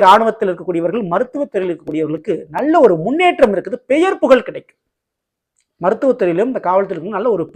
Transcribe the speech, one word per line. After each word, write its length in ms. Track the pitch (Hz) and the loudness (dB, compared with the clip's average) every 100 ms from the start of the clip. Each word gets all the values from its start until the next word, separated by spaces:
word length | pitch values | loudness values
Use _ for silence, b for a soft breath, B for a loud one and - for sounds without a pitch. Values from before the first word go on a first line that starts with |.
இராணுவத்தில் 480 | 190 208 226 220 202 | 6 6 4 -2 -4
இருக்கக்கூடியவர்கள், 540 | 175 170 170 170 214 185 | -4 -4 -4 -2 -4 -2
மருத்துவத்துறையில் 580 | 180 254 285 285 196 185 | -2 -2 -6 -6 -4 -4
இருக்கக்கூடியவர்களுக்கு 640 | 160 - 151 156 156 180 160 - 160 | -6 -6 -6 -4 -6 -6 -6 -6 -4
நல்ல 240 | 277 339 240 | 2 6 6
ஒரு 80 | 165 | 4
முன்னேற்றம் 500 | 180 302 359 - 240 | -2 0 0 2 2
இருக்குது, 240 | 180 - 233 - | 0 -6 -8 -2
பெயர் 260 | 294 370 381 | 0 0 0
புகழ் 240 | 285 254 - | 2 2 0
கிடைக்கும். 300 | - - _ _ _ _ _ _ _ _ _ _ - | -12 -16 _ _ _ _ _ _ _ _ _ _ -4
மருத்துவத்துறையிலும் 640 | 175 220 269 247 185 170 240 | -2 0 0 0 0 0 -2
இந்த 100 | 220 175 | -4 -2
காவல்துறையிலும் 500 | 185 196 175 175 202 | 0 -2 -6 -8 -6
நல்ல 120 | 240 190 | -2 -2
ஒரு 100 | 156 | -4